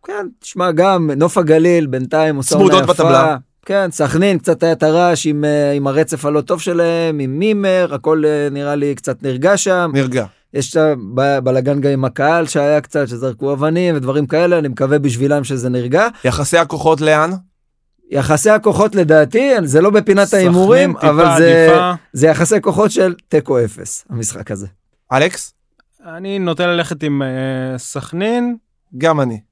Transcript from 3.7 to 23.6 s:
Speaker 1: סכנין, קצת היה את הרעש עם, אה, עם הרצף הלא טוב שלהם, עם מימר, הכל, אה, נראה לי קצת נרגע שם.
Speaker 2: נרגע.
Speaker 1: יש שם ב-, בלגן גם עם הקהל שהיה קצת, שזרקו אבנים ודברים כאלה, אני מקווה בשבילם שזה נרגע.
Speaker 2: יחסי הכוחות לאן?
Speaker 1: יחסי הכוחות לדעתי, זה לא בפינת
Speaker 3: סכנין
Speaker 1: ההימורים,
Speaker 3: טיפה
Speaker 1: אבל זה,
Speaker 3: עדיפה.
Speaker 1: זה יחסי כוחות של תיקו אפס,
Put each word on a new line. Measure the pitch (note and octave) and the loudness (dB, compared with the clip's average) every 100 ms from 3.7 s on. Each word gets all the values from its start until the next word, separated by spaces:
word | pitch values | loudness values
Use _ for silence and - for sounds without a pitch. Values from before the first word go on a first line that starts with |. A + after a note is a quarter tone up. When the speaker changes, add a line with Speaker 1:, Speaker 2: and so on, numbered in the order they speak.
| G3 F#3+ | -2 -2
Speaker 1:
סכנין, | - C#3+ D3+ G3 F3+ | -2 -2 0 0 0
קצת | - D#3+ | 0 0
היה | E3 | 0
את | E3 | 0
הרעש | D#3 D#3+ F3 E3 D#3 | 2 2 2 0 -2
עם, | D3 D3 | -2 0
אה, | D3 C#3+ | 0 0
עם | C#3+ C#3 | 0 -2
הרצף | C#3 D#3 C#3+ D3 | 0 -2 -2 -2
הלא | D3+ | -2
טוב | - F3 | -2 -4
שלהם, | F3+ E3+ E3+ E3 E3 D3+ | -2 0 0 0 -2 -4
עם | C3 C#3 | -6 -2
מימר, | G#3 G#3 G3 F#3 F3 | -2 0 0 0 -2
הכל, | C#3 D#3 D#3+ D3+ | -2 -2 0 0
אה, | D3+ D3 | 0 -4
נראה | C#3+ C#3+ D3 | -4 -4 -2
לי | C#3+ C3+ | -2 -4
קצת | - B2 | -8 -6
נרגע | C3+ B2+ E3 G3+ | -6 -2 0 0
שם. | G3 F#3 E3+ | 0 -2 0
Speaker 2:
נרגע. | C#3 C3 B2+ G2+ _ _ | -2 -2 -4 -6 _ _
Speaker 1:
יש | - C3+ | -8 -4
שם | E3 D#3 C#3 G2+ B2 | 0 0 -2 -6 -2
ב-, | C#3 C#3 | 0 0
בלגן | B2+ C3 B2+ C#3+ | 0 -2 -2 -2
גם | C#3 | -2
עם | C#3 C3 | -2 -4
הקהל | - C#3+ E3+ D#3+ | -2 0 0 -2
שהיה | D#3 C#3+ D3+ | -2 0 0
קצת, | D3 D3+ C3 | -2 -4 -4
שזרקו | A#2+ C3 A2 C#3 | -4 -8 -4 -4
אבנים | C#3 D3+ E3 F3+ D3+ | -2 -2 0 0 -2
ודברים | B2+ C#3 C#3 | -2 -2 0
כאלה, | D3+ F3 F3 | 0 2 0
אני | D3 | -2
מקווה | A#2+ C3+ D3 | -4 0 0
בשבילם | C#3 A#2 C#3 D3 | 0 -2 -2 -2
שזה | C3 C3+ B2+ | -2 -6 -4
נרגע. | B2 B2 D3+ A3+ - C3 | -4 -2 0 0 -2 -4
Speaker 2:
יחסי | B2 C#3 E3+ | -2 0 2
הכוחות | E3+ D#3 D3+ D#3 | 0 0 0 2
לאן? | D#3 D3+ D#3+ F#3 _ _ _ _ _ _ _ | 2 2 2 -4 _ _ _ _ _ _ _
Speaker 1:
יחסי | C#3 B2+ D3 G#3+ | -4 0 0 2
הכוחות | G#3+ G#3+ D3+ G#3 G3 | 2 2 0 0 0
לדעתי, | D#3+ D#3 D3 A3+ C#4 A#3+ | 4 4 4 0 2 0
זה | D#3 D3 | 2 2
לא | G3 | 4
בפינת | G#3 G#3 G3 G3 | 2 2 2 2
Speaker 3:
סכנין | G3+ | 2
Speaker 1:
ההימורים, | F3+ F3 F#3+ B3+ C#4+ | 4 4 4 4 4
Speaker 3:
טיפה | - D#3 | 2 2
Speaker 1:
אבל | D3 E3 E3+ | 4 4 6
זה, | E3+ E3 D#3+ | 6 6 6
Speaker 3:
עדיפה. | E3 F3+ F3 _ | 4 2 -4 _
Speaker 1:
זה | C3 D#3 | 2 2
יחסי | D3 E3 G#3+ | 2 2 0
כוחות | G#3 E3 G#3 | 0 0 0
של | - F#3 F3 _ | 2 0 -2 _
תיקו | D#3 C#3+ | -2 0
אפס, | B2+ | -2